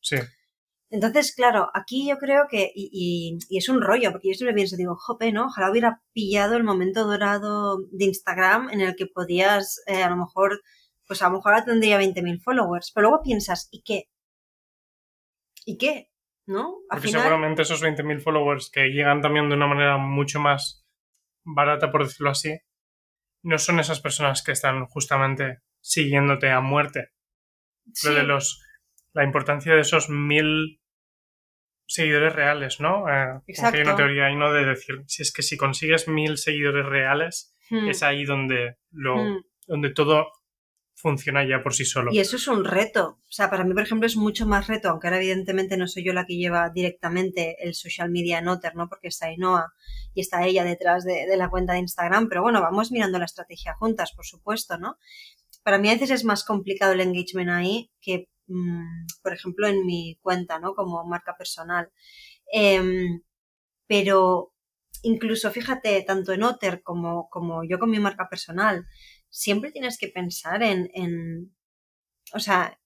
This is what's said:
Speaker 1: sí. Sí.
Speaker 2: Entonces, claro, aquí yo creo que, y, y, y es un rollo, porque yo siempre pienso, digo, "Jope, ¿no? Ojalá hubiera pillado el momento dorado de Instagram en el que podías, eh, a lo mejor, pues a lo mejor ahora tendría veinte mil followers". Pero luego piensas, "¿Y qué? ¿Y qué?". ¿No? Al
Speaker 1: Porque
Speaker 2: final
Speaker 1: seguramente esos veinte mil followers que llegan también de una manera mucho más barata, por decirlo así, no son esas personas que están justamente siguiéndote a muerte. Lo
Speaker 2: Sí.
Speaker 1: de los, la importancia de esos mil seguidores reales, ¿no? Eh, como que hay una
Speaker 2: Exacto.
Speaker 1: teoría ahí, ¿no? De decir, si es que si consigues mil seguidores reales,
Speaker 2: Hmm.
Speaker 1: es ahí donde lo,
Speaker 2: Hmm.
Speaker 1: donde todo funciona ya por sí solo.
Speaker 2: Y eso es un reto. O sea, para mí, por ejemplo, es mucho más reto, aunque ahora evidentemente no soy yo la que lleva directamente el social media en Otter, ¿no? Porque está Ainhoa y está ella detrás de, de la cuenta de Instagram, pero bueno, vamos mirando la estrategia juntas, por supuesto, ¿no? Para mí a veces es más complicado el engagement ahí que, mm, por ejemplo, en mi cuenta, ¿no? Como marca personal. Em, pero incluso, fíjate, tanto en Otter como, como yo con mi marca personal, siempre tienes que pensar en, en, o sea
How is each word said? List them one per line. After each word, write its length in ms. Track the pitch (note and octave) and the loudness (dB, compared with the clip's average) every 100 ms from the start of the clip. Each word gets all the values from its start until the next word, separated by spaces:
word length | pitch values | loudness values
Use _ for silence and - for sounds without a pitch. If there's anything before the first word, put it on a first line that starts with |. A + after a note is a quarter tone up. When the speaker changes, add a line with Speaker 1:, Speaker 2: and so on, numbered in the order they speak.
Speaker 1:
sí. 160 | - C#3 | -2 -4
Sí. 60 | A#2+ _ _ _ _ _ _ | -4 _ _ _ _ _ _
Speaker 2:
Entonces, 420 | G#3+ A3 C4 D4 | -2 2 2 0
claro, 340 | - B3 A3 - | 2 4 4 0
aquí 340 | - - B3+ C#4 | -2 -4 -4 -2
yo 80 | C#4 | -2
creo 280 | C#4 C#4 C#4+ | 2 4 4
que, 220 | A#3 F#3+ | 2 -2
y, 160 | - G3 | -2 -10
y, 460 | G3 F3 F3 E3 E3+ - | -4 -2 -2 -4 -10 -4
y 40 | F#3+ | -4
es 100 | F#3 | 2
un 120 | C4 | 2
rollo, 280 | G3 A3+ A3+ | 4 4 2
porque 160 | - F#3+ | 0 -2
yo 60 | |
siempre 200 | F#3+ B3 | -2 0
pienso, 220 | G#3 G3 F3+ | 0 0 -2
digo, 200 | F3+ F3 | -4 -4
"Jope, 340 | - A#3 A3+ | -8 -4 -2
¿no? 140 | G#3 B3+ | 0 -2
Ojalá 240 | A#3 F#3+ | 0 2
hubiera 300 | A3+ A#3 A3+ _ | 4 2 0 _
pillado 440 | - G#3 G3+ G3+ A#3 | -6 0 2 2 2
el 80 | |
momento 420 | A3+ F#3+ F3+ G3 G#3+ | 2 2 0 0 0
dorado 720 | G#3 G3+ G3+ G#3 G#3 G3+ G3 F#3+ | 2 2 0 -2 -2 -2 -2 -6
de 120 | F#3+ G3 | -2 0
Instagram 640 | F#3+ - F3+ F#3 G#3+ B3+ | 0 -4 2 4 4 2
en 100 | G#3+ | 0
el 160 | F#3+ F#3 | 0 -2
que 100 | F#3+ | -8
podías, 760 | - F3 F3 G3 G3+ G3 - - | -6 -2 2 4 4 0 -8 -4
eh, 160 | F#3+ | 0
a 80 | F3+ | 0
lo 60 | F3+ | 0
mejor, 460 | F3 G3 G3 G3+ _ _ _ _ _ | -4 2 2 2 _ _ _ _ _
pues 160 | G3 | 0
a 60 | F#3 | 0
lo 80 | F3+ | 2
mejor 160 | G#3 | 4
ahora 120 | G#3+ | 4
tendría 320 | A#3 A3+ A3 G3+ | 4 2 6 4
veinte 260 | G3 F#3 | 4 0
mil 180 | F3 E3+ | -2 -4
followers". 480 | - B3+ G3 F3 - | -2 0 0 -2 -4
Pero 160 | - G#3+ | 2 4
luego 140 | D#4 | 4
piensas, 460 | D4+ A3 G3+ F3 - | 2 -2 -2 -6 -6
"¿Y 120 | - | -18
qué? 240 | - G#3 - _ _ _ _ _ _ _ _ _ _ _ _ _ _ - | -6 -6 -6 _ _ _ _ _ _ _ _ _ _ _ _ _ _ -20
¿Y 140 | - - | -12 -4
qué?". 320 | C4 D4 - _ _ _ - | -2 -2 -8 _ _ _ -8
¿No? 320 | G3 C#4+ F#4+ - | -6 -6 -10 -10
Al 80 | - | -6
Speaker 1:
Porque 80 | G#3+ | -2
Speaker 2:
final 120 | A3 | 0
Speaker 1:
seguramente 400 | B3+ D#3+ D#3 D#3 | 2 2 0 0
esos 180 | D#3 D#3+ | 0 0
veinte 220 | D#3 D3+ | 0 -2
mil 180 | D3 D3 | -4 -4
followers 480 | D3 D#3 C#3+ C#3+ - | 0 2 2 0 -2
que 160 | - C3+ | 2 2
llegan 320 | C#3 D3 C#3+ | 4 2 4
también 260 | D3 D3+ D3 | 4 2 2
de 60 | |
una 140 | C#3+ D3 | 2 2
manera 280 | C#3+ C#3+ C#3 | 4 4 2
mucho 440 | C3+ C#3 C#3+ D3+ | 0 0 0 0
más 440 | D3 C#3 - - _ _ _ _ _ _ | 2 2 -2 -12 _ _ _ _ _ _
barata, 480 | - C#3+ D3 D3 D3+ | -6 2 2 4 2
por 100 | D3+ | 2
decirlo 260 | C#3 - C#3+ | 0 -2 -2
así, 280 | C#3 D#3 D#3 _ _ _ _ _ _ _ _ | -2 -4 -8 _ _ _ _ _ _ _ _
no 140 | E3+ D#3 | -2 0
son 200 | - E3+ | 2 2
esas 220 | D3+ D3+ | 2 -2
personas 420 | D3 C3+ C#3+ C3+ | -4 -2 0 0
que 80 | - | -2
están 360 | C3+ C#3 C3 B2+ | -2 0 -2 -4
justamente 720 | - C3+ C#3 C3+ C3+ C3+ B2+ _ _ | -8 -2 2 2 0 -4 -8 _ _
siguiéndote 680 | - - C#3+ C#3+ C#3+ C#3 C#3 | -4 0 2 4 4 2 2
a 100 | C3 | 2
muerte. 500 | C3 C#3+ D3 C#3+ - _ _ _ _ _ _ _ _ | 2 0 0 -4 -10 _ _ _ _ _ _ _ _
Lo 60 | - D3+ | -4 0
Speaker 2:
Sí. 40 | |
Speaker 1:
de 100 | D3 | 2
los, 360 | C#3+ C#3 C3+ - _ _ _ _ _ | 2 2 0 -6 _ _ _ _ _
la 100 | D#3 | 0
importancia 500 | C#3 C#3+ C3+ D3 C#3+ | 2 2 0 -2 4
de 80 | D#3+ | 4
esos 260 | D3 D#3+ D3 | 6 2 0
mil 680 | D3 C#3+ D3 D#3 D#3 D#3 D#3 _ _ _ _ _ _ _ _ _ _ _ | -2 2 2 2 0 -2 -8 _ _ _ _ _ _ _ _ _ _ _
seguidores 460 | - D#3+ D3 D#3 | -2 2 4 4
reales, 460 | D#3 D3 D3 C3+ - | 2 0 0 -4 -2
¿no? 280 | D3+ G3 F#3 | 0 0 0
Eh, 180 | C#3 C3 C3 - F#3 | 0 0 -6 -14 -2
como 140 | A#3 | 0
que 40 | D3+ | 2
hay 40 | |
una 80 | D3+ | 2
Speaker 2:
Exacto. 40 | D3 | 4
Speaker 1:
teoría 300 | C#3+ C#3 C#3 | 2 4 0
ahí, 100 | C#3+ | 2
¿no? 160 | D3 | 2
De 120 | D3 | 4
decir, 380 | C#3 B2+ - C3+ C#3+ | 2 0 -4 -12 -10
si 140 | - | -6
es 100 | D3+ | -6
que 100 | - | -4
si 140 | C#3+ D3 | -6 -2
consigues 500 | C#3 C3+ D#3 D#3+ D#3+ | -2 0 2 0 2
mil 320 | D#3 D3+ D3+ | -2 0 -2
seguidores 480 | - D3 D3 C#3+ C#3 | -2 0 0 0 0
reales, 680 | C#3 C3 C#3+ E3 - - _ _ | 0 2 2 0 -6 -14 _ _
Speaker 2:
Hmm. 200 | A3+ G#3+ | -2 -2
Speaker 1:
es 140 | - | 0
ahí 200 | D3 C#3+ | 0 0
donde 520 | C#3+ C#3 C3 B2+ A#2+ B2 _ | 0 -2 0 -2 -2 -8 _
lo, 240 | D#3+ C3+ B2+ | -6 -2 0
Speaker 2:
Hmm. 280 | G#3 G3 - _ _ | 0 -4 -8 _ _
Speaker 1:
donde 240 | D3+ D3 | -4 -2
todo 380 | C#3 D3 D#3 D#3 - _ _ _ _ _ | 0 4 4 2 -8 _ _ _ _ _
funciona 500 | _ D#3+ C#3 D3 C#3 C3+ | _ -2 -2 0 0 0
ya 140 | C3 | 0
por 100 | C#3 | 0
sí 100 | B2 | -2
solo. 280 | C3 - A#2+ | -2 -2 0
Speaker 2:
Y 80 | G#3+ | 0
eso 160 | F#3+ B3 | 0 -2
es 100 | C4+ | -2
un 180 | A3+ | 0
reto. 540 | F#3 F#3 A3 A3+ F3+ - _ | 2 0 0 0 -2 -4 _
O 40 | |
sea, 160 | - G3 | -4 -2
para 140 | G3 | 0
mí, 80 | F#3 | 0
por 80 | F#3 | 0
ejemplo, 240 | G#3+ A3 A3+ | 0 0 0
es 100 | A3 | 2
mucho 300 | G#3+ G#3 A3 | 0 0 0
más 220 | G3+ G3 | 0 0
reto, 200 | A3 G3 | -2 -2
aunque 180 | D#3+ F3 | -2 -2
ahora 80 | F#3 | -2
evidentemente 600 | F#3+ F#3+ F#3+ F#3+ F#3+ F#3+ | 0 -2 -2 -2 0 -2
no 120 | F3+ | -2
soy 160 | F#3 | -4
yo 80 | F3+ | -2
la 140 | F#3 F3+ | -2 -2
que 100 | F3 | -2
lleva 320 | F3 E3+ E3+ | 0 0 0
directamente 840 | E3+ F3+ - E3+ F3+ F#3+ F#3 E3 E3 F3 | 0 -4 -2 -4 -2 -2 -2 -4 -4 -8
el 80 | |
social 360 | E3+ F3 E3+ E3+ | -8 -10 -6 -2
media 280 | F3 F3 E3+ | -2 0 -2
en 80 | E3+ | -2
Otter, 280 | F3+ E3+ E3+ | -2 -4 -8
¿no? 120 | E3+ | -10
Porque 200 | - F3 | -8 -12
está 180 | - E3 | -8 -8
Ainhoa 460 | E3 F#3 F3+ E3 _ - - - | -2 2 2 0 _ -12 -12 -8
y 60 | - | -8
está 240 | F3+ F3 F3+ | -4 0 2
ella 160 | F#3 | 2
detrás 420 | F3 F3 F3+ F3+ | 0 0 2 2
de, 220 | F3+ E3+ D3 | 0 -4 0
de 100 | F#3+ | 0
la 120 | F3+ | 0
cuenta 240 | F#3 F3+ | -2 0
de 60 | F3+ | -2
Instagram, 480 | F3+ - E3+ G3 A3+ | -4 -4 0 2 2
pero 140 | A3+ | 0
bueno, 180 | G#3 A3+ | 2 2
vamos 320 | E3+ F#3+ A3+ | 2 0 -2
mirando 260 | A#3+ G3+ F3+ | 0 0 -2
la 60 | |
estrategia 500 | F3 - F3 E3+ - D#3+ | -4 -8 -16 -12 -12 -4
juntas, 320 | A3 A3 E3+ | -2 -2 -4
por 120 | - D#3+ | -8 -18
supuesto, 520 | F3+ - A3 - E3 | -14 -6 -6 -4 -8
¿no? 180 | F#3+ D4 _ - - _ _ - | -8 -12 _ -20 -20 _ _ -6
Para 140 | - G3 | 2 4
mí 100 | G3+ | 4
a 40 | |
veces 160 | A3+ C4 | 4 2
es 140 | B3 | 0
más 200 | A3 G3+ | 2 0
complicado 480 | - G#3 F#3+ G3 G3 | 0 -4 -2 0 2
el 80 | F#3 | 4
engagement 480 | F#3 F3+ F3+ F#3 F3 | 2 0 -4 -4 -2
ahí 400 | F3 F3+ A3 A#3 _ | 0 0 -2 -6 _
que, 260 | - F#3 F#3 _ _ | -6 -6 -6 _ _
mm, 580 | F3+ F3+ E3+ E3+ E3 E3 - | -6 -4 -6 -8 -12 -14 -10
por 100 | - | -8
ejemplo, 360 | F3 F#3+ F3+ G#3 | -8 -10 -4 0
en 180 | G3 F#3 | 0 0
mi 320 | F3 E3 E3 | -2 -6 -8
cuenta, 380 | F#3 F3+ F3 D#3+ | -2 -2 -2 -6
¿no? 160 | F3 | -6
Como 320 | G3 F#3+ E3+ E3+ | -6 -4 -6 -6
marca 280 | F3 - F3 | -8 -8 -12
personal. 520 | F3+ - E3 F3 E3+ _ _ - - - _ | -10 -12 -4 -4 -4 _ _ -20 -20 -20 _
Em, 680 | A3 G#3 F#3+ F#3 F#3 F3+ E3+ _ _ _ _ _ _ _ | 2 4 4 2 0 -2 -4 _ _ _ _ _ _ _
pero 640 | G#3 F#3+ G3 F#3 F3+ F#3 _ _ _ _ - | 0 4 4 4 2 -2 _ _ _ _ -6
incluso, 480 | A#3 A3+ A3+ A3 G#3+ | 0 0 0 -2 -2
fíjate, 520 | A3+ A#3+ B3+ A3 G3 | -4 -6 -4 0 0
tanto 300 | F#3+ F#3+ F#3+ | 0 -2 -2
en 80 | F#3+ | 0
Otter 400 | A3+ A#3+ G3 F3 | 0 0 -4 -4
como, 460 | - F3 E3+ E3+ E3 | -6 -6 -4 -4 -6
como 340 | - E3+ E3 | -8 -6 -6
yo 140 | E3 F3+ | -4 -2
con 100 | A3+ | 0
mi 100 | G#3+ | 2
marca 280 | G3+ G3 F#3 | 0 -2 -8
personal, 560 | F3 - E3+ G#3+ F#3 F3+ - - _ _ | -8 -10 -2 0 0 -6 -20 -20 _ _
siempre 380 | - - G3+ C#4+ | -8 -2 -2 -2
tienes 260 | D4+ B3+ A#3+ | -8 -8 -8
que 120 | G3 | -10
pensar 540 | F#3 F3+ F3 D#3+ F#3 | -8 -8 -8 -6 -2
en, 280 | A3+ F#3+ F3+ | 0 0 -2
en, 640 | F3+ F3+ E3+ E3 E3 F#3 _ _ _ _ _ _ _ - | -6 -6 -6 -8 -10 -14 _ _ _ _ _ _ _ -12
o 60 | G#3 | -8
sea 400 | G#3+ F#3 E3+ - | 0 0 0 -8